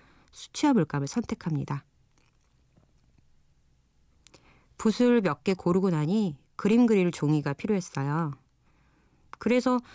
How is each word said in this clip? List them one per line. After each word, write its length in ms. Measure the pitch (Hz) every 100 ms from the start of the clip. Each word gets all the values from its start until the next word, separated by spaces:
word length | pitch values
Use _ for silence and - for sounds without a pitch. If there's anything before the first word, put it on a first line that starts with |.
| _ _ _
수채화 420 | - - - -
물감을 320 | 240 156 143 139
선택합니다. 800 | - 226 220 - 147 135 143 - _ _ _ _ _ _ _ _ _ _ _ _ _ _ _ _ _ _ _ _ _ _ _ - - _ _ _ -
붓을 460 | 220 202 247 240
몇 200 | 190 143
개 120 | -
고르고 340 | 185 - 180 190
나니 480 | 160 151 214 202 147 _ -
그림 300 | 202 233 240
그릴 260 | 214 180
종이가 420 | - 147 151 143
필요했어요. 800 | 143 208 202 - - 139 151 160 135 _ _ _ _ _ _ _ _ _ -
그래서 400 | 220 247 247 247 -